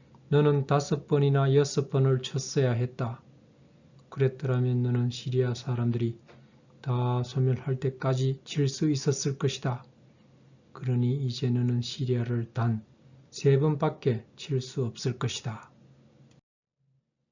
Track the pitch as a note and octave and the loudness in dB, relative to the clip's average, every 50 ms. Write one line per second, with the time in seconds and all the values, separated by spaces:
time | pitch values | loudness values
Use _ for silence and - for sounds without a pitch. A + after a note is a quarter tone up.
0 | _ _ - - - - C#3+ D3 D3 D3 C#3+ C#3+ C#3 - C#3+ D3 C#3+ - D#3+ C#3 | _ _ -20 -20 -4 0 2 4 6 4 4 2 2 2 0 0 0 0 -4 -4
1 | - - D3+ C#3+ C#3 C#3 C#3 C#3 C3+ C3+ C3+ C#3+ C#3+ C#3 - D3 C#3 - - C3+ | -2 0 2 2 4 4 4 4 4 4 4 4 4 2 2 -2 -2 0 2 2
2 | C3+ C3+ C3 B2+ C3 - - C3+ - - - D3 C3+ B2+ A#2+ A2+ B2 B2 - - | 4 4 2 2 0 -4 -6 -6 -6 -2 0 2 2 2 2 0 -2 -4 -4 -6
3 | C3 A#2+ A#2+ - - - - - - - _ _ - _ _ _ - - - - | -6 -6 -8 -10 -16 -20 -20 -20 -20 -20 _ _ -20 _ _ _ -20 -20 -20 -20
4 | - _ - C3+ C3+ B2+ - - - B2+ B2+ B2 B2+ B2+ B2 B2 B2 B2 B2 A#2+ | -20 _ -2 0 0 0 0 -2 -2 0 0 2 2 2 2 2 2 2 2 2
5 | A#2+ B2 A#2+ - - B2+ B2 B2+ B2+ B2 A#2 - - - A#2+ A#2 A#2+ A#2+ A#2 A#2+ | 0 0 -2 -4 -6 -2 0 2 2 2 0 -4 -4 -4 -2 0 0 0 0 0
6 | A#2+ A#2 - - - - - - - - - - _ _ - - - C3 B2 B2 | 0 -2 -4 -6 -12 -20 -20 -20 -20 -20 -20 -20 _ _ -20 -10 -4 -2 -2 0
7 | B2 B2 B2 B2 B2 - - C3+ B2+ C3 B2+ B2 - C#3 C3 B2+ - C3 - - | 0 0 0 -2 -2 -2 -2 0 2 2 0 0 -2 -4 -4 -2 -2 -4 -4 -4
8 | - C3+ C3 B2+ C3 C3 C3+ - - - - D#3 C#3+ C3+ - - D#3+ D#3 D3 C3+ | -2 -2 0 0 0 0 -2 -4 -8 -6 -2 0 0 0 0 0 0 0 0 0
9 | - D3+ C3+ - - D3+ C#3 - - C3 - - - C3+ - - - - _ _ | 0 0 -2 0 -2 -4 -2 -2 -2 -2 -2 -4 -4 -6 -6 -6 -10 -16 _ _
10 | - - _ _ _ _ _ _ _ _ - - _ _ - - B2+ B2+ B2 B2 | -20 -20 _ _ _ _ _ _ _ _ -20 -20 _ _ -16 -8 -4 0 0 2
11 | B2 A#2+ C3 C#3+ C#3 B2 A#2 - C3+ B2 A#2+ B2 B2 B2 B2 A#2+ A#2+ - - - | 2 2 0 0 -2 -4 -4 -2 -2 0 0 2 2 2 0 0 -2 -4 -6 -4
12 | C#3 B2 B2 A#2+ A#2 A#2 A#2+ A#2+ A#2 - - A#2+ A#2 A#2 A2+ G#2+ - - _ _ | -2 0 0 0 0 -2 -2 -4 -4 -4 -4 -2 0 0 0 -2 -4 -10 _ _
13 | _ - - - - _ - - - C#3 C#3 C3+ D3 D#3 D3+ C#3 D#3+ D#3 D#3 - | _ -20 -20 -20 -20 _ -8 0 2 4 4 4 4 2 0 0 0 -2 -2 -2
14 | - C#3 A#2 A2 - - _ - - - C#3 B2+ A#2+ - - C#3 B2+ A2+ A2+ - | 0 0 0 0 -4 -12 _ -16 -8 -4 -4 -4 -4 -4 -6 -4 -4 -4 -6 -4
15 | - C3 A#2+ - - A#2 - - - B2 A2 - - - _ _ - - _ _ | -4 -4 -4 -2 -4 -4 -4 -6 -8 -8 -10 -10 -12 -18 _ _ -20 -20 _ _
16 | _ _ _ _ - _ _ _ _ _ _ _ _ _ _ _ _ _ _ _ | _ _ _ _ -20 _ _ _ _ _ _ _ _ _ _ _ _ _ _ _
17 | _ _ _ _ _ _ | _ _ _ _ _ _